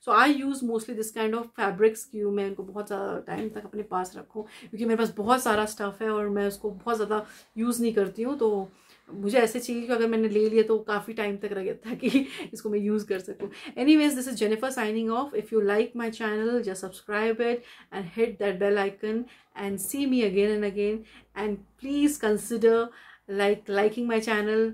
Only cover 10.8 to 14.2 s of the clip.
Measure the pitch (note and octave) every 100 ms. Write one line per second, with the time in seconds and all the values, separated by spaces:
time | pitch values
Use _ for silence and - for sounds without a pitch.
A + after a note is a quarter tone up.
10.8 | G#3+ G#3 G#3 A3+ G#3 G3+ G#3 G3 F#3+ -
11.8 | A3 B3+ B3+ C4+ C4+ - E4+ A3 G#3+ G#3
12.8 | G3+ G#3+ G#3 F#3+ F#3 G3 G3+ - - -
13.8 | C4 D#4 D4 B3+